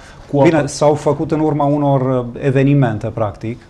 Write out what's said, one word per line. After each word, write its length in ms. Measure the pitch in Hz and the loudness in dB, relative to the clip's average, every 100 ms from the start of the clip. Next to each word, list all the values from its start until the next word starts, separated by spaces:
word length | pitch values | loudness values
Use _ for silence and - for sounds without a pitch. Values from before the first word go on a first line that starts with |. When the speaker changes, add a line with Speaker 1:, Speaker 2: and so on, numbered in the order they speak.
| - - - | -16 -20 -4
Speaker 1:
cu 100 | 139 | 2
Speaker 2:
Bine, 200 | 165 160 | 2 2
Speaker 1:
apa- 40 | 143 | 0
Speaker 2:
s-au 280 | - 147 | 0 2
făcut 380 | 147 156 147 160 | 2 0 -2 -2
în 80 | 156 | -2
urma 260 | 156 147 143 | 0 0 0
unor, 360 | 147 143 139 127 131 | 0 2 2 0 -2
uh, 60 | 120 117 | -4 -4
evenimente, 680 | 139 131 135 143 127 107 113 | -2 2 4 4 2 -2 -6
practic. 540 | 110 107 95 110 123 - | -4 -6 -6 -10 -10 -14